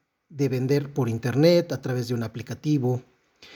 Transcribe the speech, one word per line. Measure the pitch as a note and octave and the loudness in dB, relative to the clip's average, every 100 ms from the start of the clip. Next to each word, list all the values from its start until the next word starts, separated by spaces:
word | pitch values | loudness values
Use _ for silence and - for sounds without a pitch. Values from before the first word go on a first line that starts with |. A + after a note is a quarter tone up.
| _ _ _ | _ _ _
de | C#3+ C#3 | -4 -2
vender | B2+ C3 C#3+ C#3+ | 0 0 0 -2
por | - A#2 | -4 -2
internet | A2 B2 B2+ E3 F3 E3+ | -2 -2 4 6 6 2
a | C3+ | -6
través | C3 B2 A#2 | -4 -4 -4
de | |
un | A#2+ | -4
aplicativo | A2+ A#2+ A2 - D3+ D3 B2 B2 - _ _ _ - | -6 -10 -12 -8 -2 0 0 -2 -6 _ _ _ -20